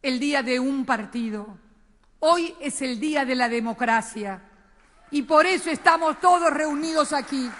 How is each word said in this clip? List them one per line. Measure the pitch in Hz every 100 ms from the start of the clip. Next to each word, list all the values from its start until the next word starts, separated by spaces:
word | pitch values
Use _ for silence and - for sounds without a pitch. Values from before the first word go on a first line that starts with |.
el | 277 254
día | 285 285
de | 247 254
un | 262 277
partido, | 262 233 208 240 226 208 214 190 _ _ _ _ _ _
hoy | 311 349 339 -
es | 285 -
el | 262 240
día | 311 294
de | 262
la | 254 240
democracia. | 233 226 226 247 226 220 220 202 190 - _ _ _ _ _ _
Y | 285
por | 262 311 359
eso | 359 349
estamos | 302 349 330 330 -
todos | 359 359 339
reunidos | 285 311 294 320 320 294
aquí | 294 247 277 247